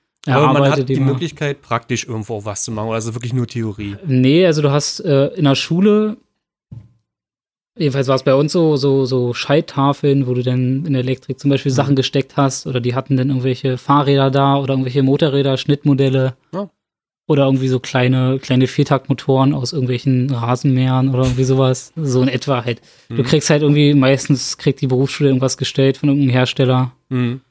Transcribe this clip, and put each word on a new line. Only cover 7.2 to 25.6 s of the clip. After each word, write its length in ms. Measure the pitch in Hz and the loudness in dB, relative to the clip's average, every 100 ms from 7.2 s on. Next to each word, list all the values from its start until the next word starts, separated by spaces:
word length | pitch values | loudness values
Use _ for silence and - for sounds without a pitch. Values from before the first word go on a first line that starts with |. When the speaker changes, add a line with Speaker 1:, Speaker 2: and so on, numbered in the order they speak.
| _ _ _ _ _ - | _ _ _ _ _ -4
Speaker 2:
jedenfalls 300 | 151 135 131 | -2 0 0
war's 160 | 131 | 0
bei 100 | 143 | 2
uns 180 | 135 151 | 2 2
so, 240 | 180 160 143 | 2 2 2
so, 280 | 139 135 | 2 0
so 300 | 127 131 123 | 0 0 -2
Schalttafeln, 920 | 117 - 147 160 - 139 143 147 139 127 | -4 -2 -2 0 -2 0 0 0 0 0
wo 80 | |
du 80 | 123 | -2
dann 420 | 123 127 127 135 165 | -2 0 0 -2 -2
in 60 | |
der 80 | 131 | -2
Elektrik 360 | 127 127 - 131 | -2 -4 -8 -6
zum 120 | 143 | 0
Beispiel 220 | 139 143 | 0 0
Speaker 1:
Mhm. 40 | 131 | 0
Speaker 2:
Sachen 200 | 139 135 | 0 0
gesteckt 400 | 127 143 131 - | 0 -2 -4 0
hast, 300 | 139 - - | -2 -2 -6
oder 140 | 127 | -4
die 140 | 120 | -4
hatten 220 | 127 - 131 | -4 -2 0
dann 120 | 131 | 0
irgendwelche 500 | 131 127 123 135 127 | -2 -2 -2 -2 -2
Fahrräder 520 | - 143 139 139 135 | 2 2 4 2 2
da 260 | 135 139 139 | 2 2 0
oder 180 | 135 | 0
irgendwelche 280 | 135 131 139 | -2 -2 0
Motorräder, 540 | 135 139 156 139 139 131 | 0 2 0 0 0 -2
Schnittmodelle. 800 | - 143 151 135 135 135 131 - _ | -2 -2 0 2 2 0 -2 -6 _
Speaker 1:
Ja. 160 | 175 202 _ _ _ _ _ - | -12 -12 _ _ _ _ _ -2
Speaker 2:
Oder 180 | 143 135 | 2 2
irgendwie 200 | 135 131 | 2 0
so 140 | 127 | -2
kleine, 580 | - 131 123 131 127 131 | -2 0 2 2 2 -2
kleine 300 | - 127 131 | 0 0 2
Viertaktmotoren 840 | - 143 135 - 139 - 131 135 | 0 0 0 -2 -4 0 2 2
aus 200 | 147 123 | 0 -4
irgendwelchen 580 | 160 127 123 139 127 131 | -4 -2 -2 0 0 0
Rasenmähern 760 | 123 117 123 147 127 131 131 135 | -2 -2 0 0 2 2 2 0
oder 160 | 127 | 0
irgendwie 180 | 131 123 | 0 0
sowas. 500 | 131 131 131 127 - - | 0 2 2 0 -6 -8
So 260 | 147 127 | -2 2
in 60 | 127 | 2
etwa 360 | 127 - 127 | 0 -2 -2
halt. 160 | 120 113 _ _ - | -2 -6 _ _ -8
Du 80 | 117 | -4
Speaker 1:
Mhm. 80 | |
Speaker 2:
kriegst 260 | 123 156 - | 0 0 2
halt 120 | 147 | 2
irgendwie, 320 | 147 147 147 | 4 4 4
meistens 640 | 143 131 135 - 131 - - | 4 4 2 0 -2 -2 -6
kriegt 220 | 147 - | -4 -2
die 60 | 135 | 0
Berufsschule 440 | 127 135 - 143 | 0 -2 0 0
irgendwas 260 | 131 131 | 2 0
gestellt 380 | - | -4